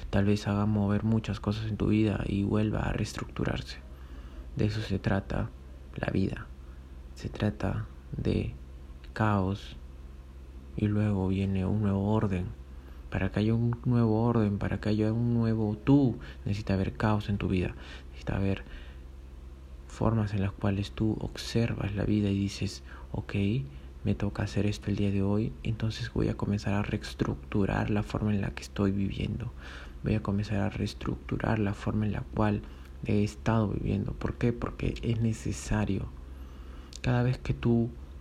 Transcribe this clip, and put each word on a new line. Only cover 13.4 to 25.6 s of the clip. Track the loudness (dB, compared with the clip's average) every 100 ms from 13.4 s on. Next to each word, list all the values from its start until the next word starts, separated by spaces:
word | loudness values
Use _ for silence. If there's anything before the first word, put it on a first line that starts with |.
haya | 2
un | 4 2 2 2
nuevo | 4 6 4
orden, | 4 4 4 2
para | 0 -2
que | 0
haya | 2 2
un | 2 2
nuevo | 4 4 2 2 2
tú, | 6 8 6 2 -6 -8
necesita | -4 -2 2
haber | 2 2
caos | 2 2 2 2
en | 0
tu | 2
vida. | 2 0 -4 -12 -14 -14
Necesita | -10 -4 0
haber | 0 0 -4 -12 -14 -14 -16 -16 -16 -16 -16 -16 -16 -16 -14
formas | 0 2 2 2
en | 0
las | -2
cuales | 0 0 0 -2
tú | -2 0 0
observas | -4 -6 -2 0 2 0 -2 0
la |
vida | 2 2 4
y | 2
dices, | 0 -2 -4 -6 -12 -14 -8
"Ok, | -6 -2 0 2 2 -2 -8 -14 -4
me | -2
toca | 0 0 0
hacer | 0 2
esto | 2 0 -2
el | 2
día | 2
de | 2
hoy, | 4 2 0 -2